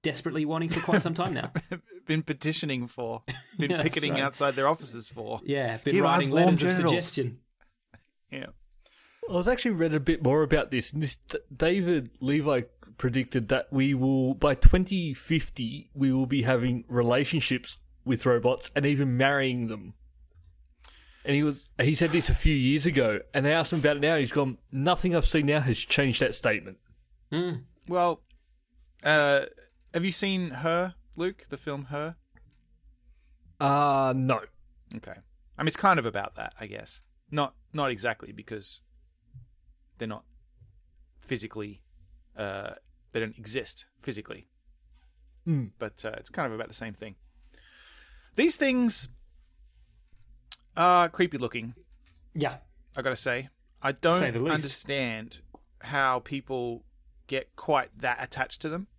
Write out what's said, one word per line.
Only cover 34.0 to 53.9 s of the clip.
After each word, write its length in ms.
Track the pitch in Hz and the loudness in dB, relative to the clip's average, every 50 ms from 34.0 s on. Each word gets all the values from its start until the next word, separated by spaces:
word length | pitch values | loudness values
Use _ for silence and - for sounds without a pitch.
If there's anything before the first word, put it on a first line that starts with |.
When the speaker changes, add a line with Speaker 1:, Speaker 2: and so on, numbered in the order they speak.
| 135 131 131 | 2 0 0
Speaker 3:
no. 260 | 131 131 127 123 107 90 - _ - - _ _ _ _ _ - | 0 0 0 0 -2 -4 -12 _ -20 -20 _ _ _ _ _ -16
Speaker 2:
Okay. 180 | 110 - - - - _ _ _ _ _ _ _ | -16 -14 -16 -18 -18 _ _ _ _ _ _ _
I 40 | - | -4
mean, 60 | 151 | -4
it's 100 | 160 - | -4 -2
kind 200 | - - 196 180 156 | 2 4 4 4 4
of 60 | 113 | 0
about 300 | 113 - 101 101 110 - | -2 -4 -4 -6 -6 -10
that, 180 | - 113 - - - | -12 -12 -12 -12 -14
I 60 | 113 | -16
guess. 340 | 101 101 104 107 - - - _ _ _ _ _ _ | -14 -14 -14 -14 -16 -18 -20 _ _ _ _ _ _
Not, 220 | 147 151 143 - _ - _ _ | -4 -4 -4 -4 _ -18 _ _
not 180 | - 151 143 135 | -6 -4 -2 -2
exactly, 400 | 123 98 110 120 110 - 117 110 | -4 -2 -4 -4 -4 -4 -12 -18
because 500 | 104 107 - - 113 104 95 - - - _ _ _ _ _ _ _ _ _ _ - - - _ _ _ _ - - _ _ _ _ | -18 -18 -14 -12 -12 -12 -12 -14 -18 -20 _ _ _ _ _ _ _ _ _ _ -20 -20 -20 _ _ _ _ -20 -20 _ _ _ _
they're 100 | - 117 | -12 -10
not 160 | 110 104 - _ _ _ - _ _ _ _ - - _ - _ _ _ _ - _ _ - | -10 -10 -12 _ _ _ -20 _ _ _ _ -20 -20 _ -20 _ _ _ _ -20 _ _ -20
physically, 600 | - - 131 113 110 107 - 110 104 104 101 - _ _ _ - - _ - - _ _ _ | -10 -8 -8 -8 -8 -10 -10 -12 -12 -12 -14 -20 _ _ _ -20 -20 _ -20 -20 _ _ _
uh, 360 | 117 107 98 95 98 - - - - _ _ _ _ _ _ | -10 -8 -8 -8 -8 -10 -12 -14 -16 _ _ _ _ _ _
they 80 | - 113 | -6 -6
don't 180 | 113 110 110 | -6 -6 -8
exist 480 | - 107 107 110 131 107 - - - - _ _ _ | -14 -14 -8 -8 -6 -6 -8 -12 -14 -18 _ _ _
physically. 460 | - 139 117 104 104 - - - - _ _ _ _ _ _ _ _ _ _ _ _ _ _ _ _ _ _ - _ | -10 -10 -10 -10 -12 -14 -18 -18 -18 _ _ _ _ _ _ _ _ _ _ _ _ _ _ _ _ _ _ -10 _
Speaker 3:
Mm. 240 | 165 160 139 117 98 _ _ | -2 -2 -2 -2 -6 _ _
Speaker 2:
But, 240 | 120 107 - - - | -10 -10 -10 -10 -12
uh, 100 | 110 110 | -10 -10
it's 120 | 110 - - | -12 -16 -12
kind 180 | - 139 139 | -8 -6 -6
of 60 | 123 110 | -6 -6
about 140 | 110 113 | -8 -10
the 60 | 117 110 | -10 -10
same 200 | - 117 110 101 | -12 -12 -12 -12
thing. 220 | - 110 107 92 _ - _ _ _ _ - - - _ - _ - - - - - - _ - - _ _ _ | -14 -16 -18 -18 _ -20 _ _ _ _ -20 -20 -20 _ -20 _ -20 -20 -20 -20 -20 -20 _ -20 -20 _ _ _
These 200 | - 277 339 - | 2 2 2 2
things 520 | - 294 269 254 254 247 233 - - - - - - - - _ - _ _ _ _ - - _ _ _ _ _ _ _ _ - - - - - _ _ _ - _ _ _ _ | 2 0 2 2 2 0 0 -2 -4 -8 -10 -14 -20 -20 -20 _ -20 _ _ _ _ -20 -20 _ _ _ _ _ _ _ _ -20 -20 -20 -20 -20 _ _ _ -20 _ _ _ _
are 340 | 170 170 180 180 175 175 165 | 2 4 4 6 4 4 2
creepy 280 | - - 180 170 - | 0 -2 -2 -2 0
looking. 380 | 127 123 113 - 120 110 120 123 - - _ - _ _ - _ _ - - _ | -6 -6 -6 -6 -8 -10 -10 -14 -16 -20 _ -20 _ _ -20 _ _ -20 -12 _
Speaker 1:
Yeah. 240 | 156 147 131 - - - - _ - - _ - | -4 -4 -4 -6 -10 -20 -20 _ -20 -20 _ -12
Speaker 2:
I 40 | 139 | -6
gotta 140 | 131 135 127 | -4 -4 -4
say. 340 | - - 131 120 127 135 139 _ _ _ _ _ _ | -2 -4 -4 -4 -4 -6 -12 _ _ _ _ _ _
I 100 | - 135 | -4 -4